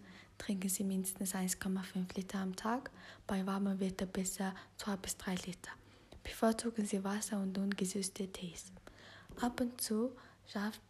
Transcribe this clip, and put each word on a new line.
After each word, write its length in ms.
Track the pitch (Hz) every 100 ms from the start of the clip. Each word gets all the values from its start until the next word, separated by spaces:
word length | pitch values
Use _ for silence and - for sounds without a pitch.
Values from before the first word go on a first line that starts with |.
| - - - -
Trinken 300 | - 196 190
Sie 160 | -
mindestens 500 | 196 190 185 - 190
eins 240 | 190 185 -
Komma 240 | 190 190
fünf 320 | 185 185 185
Liter 260 | 202 190 196
am 160 | 190 185
Tag, 340 | 220 247 - - - - -
bei 200 | 196 190
warmem 340 | 196 202 190
Wetter 260 | 190 185 185
besser 480 | 196 190 - 190 185 - -
zwei 200 | - 190
bis 200 | - -
drei 180 | -
Liter. 360 | 180 - 175 - - - - - -
Bevorzugen 600 | - - 226 226 233 220
Sie 180 | 208 196
Wasser 380 | 196 208 - 202
und 160 | 190 190
ungesüßte 720 | 196 196 185 202 190 - 190
Tees. 440 | - 180 - 190 185 - - - - - -
Ab 200 | 247 247
und 200 | 240 247
zu 320 | - 214 247 - - - -
Saft-, 360 | 208 208 -